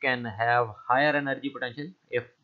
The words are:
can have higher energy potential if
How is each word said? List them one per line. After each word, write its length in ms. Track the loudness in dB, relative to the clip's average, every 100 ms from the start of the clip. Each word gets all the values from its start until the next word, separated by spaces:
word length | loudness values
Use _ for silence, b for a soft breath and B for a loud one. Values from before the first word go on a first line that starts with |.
can 220 | -2 -2
have 420 | -4 -2 2 2 2 -2 0
higher 260 | 4 4
energy 340 | 2 0 -4 -6
potential 380 | -6 -8 -8 -12 -14 _
if 140 | -6 -6 _